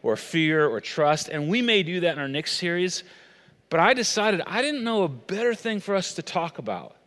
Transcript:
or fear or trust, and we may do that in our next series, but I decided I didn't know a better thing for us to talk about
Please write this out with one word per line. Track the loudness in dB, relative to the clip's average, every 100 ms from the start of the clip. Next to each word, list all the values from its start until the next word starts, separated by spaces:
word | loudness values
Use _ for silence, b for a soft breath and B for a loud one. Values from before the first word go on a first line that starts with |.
or | 0
fear | -2 -2 0 2 4
or | 2 0
trust, | -6 0 2 2 -2
and | -4 0
we | 0
may | 4 2
do | 2 0
that | 0
in | 0
our | -4
next | -4 -4
series, | -4 -2 0 -2 -4 -10 B B B B B _
but | 4
I | 4
decided | 4 2 2 2 2 0
I | -2
didn't | -2 -2
know | -2 0
a | 0
better | -2 -8 -2 -2 -2
thing | -2 -4
for | -2 -2
us | -2
to | -8
talk | -4 -4 -4 -6
about | -6 -6 -8 -20